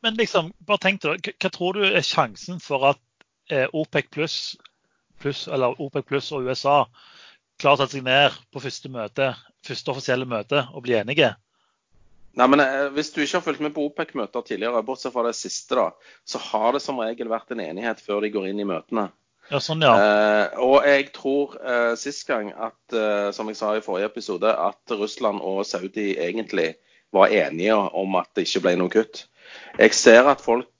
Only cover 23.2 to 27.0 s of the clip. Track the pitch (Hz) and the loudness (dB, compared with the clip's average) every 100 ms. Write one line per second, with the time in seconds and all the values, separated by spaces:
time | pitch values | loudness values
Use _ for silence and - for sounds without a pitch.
23.2 | 101 101 107 107 107 107 107 92 104 - | -2 -4 -8 -4 -2 -2 -2 -4 -4 -6
24.2 | 107 90 104 - 87 - - 110 104 - | -8 -2 -2 0 -4 -6 -10 -6 -6 -4
25.2 | 113 101 90 95 98 92 95 107 101 95 | -4 -4 -6 -6 -6 -6 -8 -6 -4 -4
26.2 | 85 104 104 98 80 80 _ _ | -4 -6 -6 -4 -4 -6 _ _